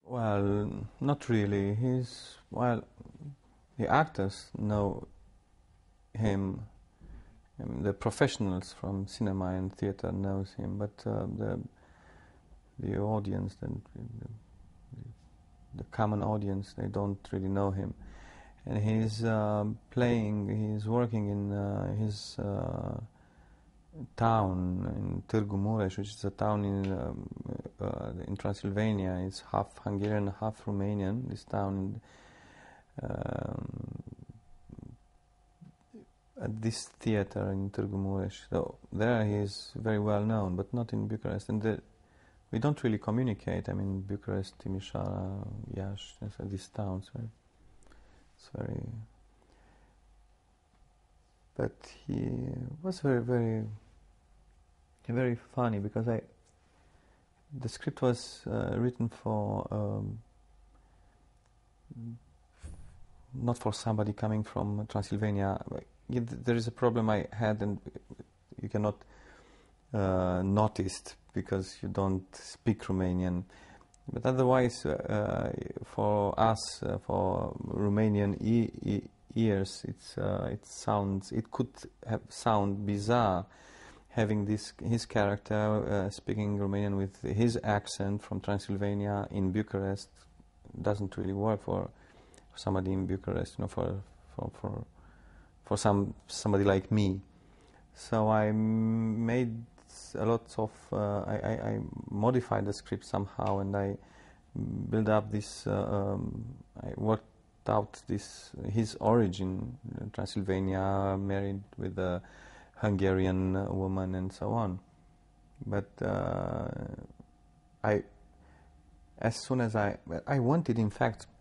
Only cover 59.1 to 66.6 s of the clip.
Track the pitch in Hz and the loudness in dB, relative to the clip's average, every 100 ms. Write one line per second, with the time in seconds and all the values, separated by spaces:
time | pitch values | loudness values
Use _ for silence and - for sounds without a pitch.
59.1 | - 113 107 104 101 - 107 104 104 104 | -2 -2 0 0 -2 -2 -2 -2 -2 -4
60.1 | 110 - _ _ - - - - - - | -8 -14 _ _ -20 -20 -20 -20 -20 -20
61.1 | _ _ _ _ _ _ _ - 120 117 | _ _ _ _ _ _ _ -18 -12 -12
62.1 | 117 - - _ - - - - - - | -12 -18 -20 _ -18 -16 -14 -16 -16 -20
63.1 | - - 127 120 120 117 - 117 110 104 | -20 -12 -2 0 0 -2 -2 0 2 2
64.1 | 101 110 107 107 - 101 104 110 107 101 | 0 0 0 0 -2 0 -2 -2 -4 -2
65.1 | 104 107 101 98 92 - - - - - | 0 2 2 2 0 -4 -10 -12 -18 -4
66.1 | 123 117 120 120 117 | -2 -2 -2 0 2